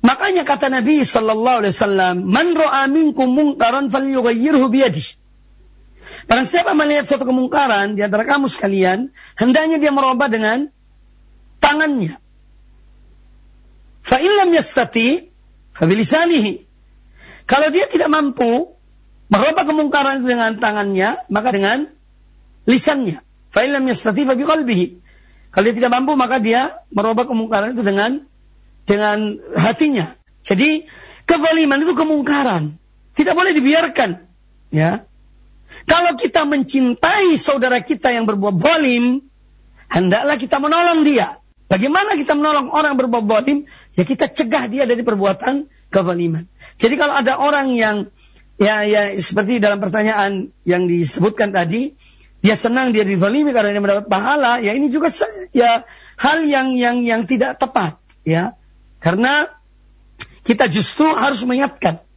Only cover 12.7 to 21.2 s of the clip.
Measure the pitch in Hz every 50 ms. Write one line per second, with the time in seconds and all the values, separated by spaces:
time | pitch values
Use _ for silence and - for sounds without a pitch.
12.7 | _ _ _ _ _ _ - _ - _ _ _ _ _ _ - _ _ _ -
13.7 | _ - - - - - - - 247 262 302 370 415 415 392 359 339 320 - -
14.7 | - - 240 - - 233 226 240 294 359 - - _ _ _ - _ _ _ -
15.7 | _ - 165 160 185 214 226 - - 320 339 339 339 294 208 208 - - - _
16.7 | _ _ _ _ _ _ _ - _ - - - - - - - 247 277 302 311
17.7 | 285 359 392 - - 311 - - 294 311 302 285 247 - 247 233 233 254 339 -
18.7 | - _ _ _ _ _ _ _ _ _ _ _ - 196 226 302 320 370 359 285
19.7 | 311 311 302 285 254 277 277 277 269 269 247 254 247 240 226 226 226 214 240 214
20.7 | 208 208 202 202 196 185 185 214 269 -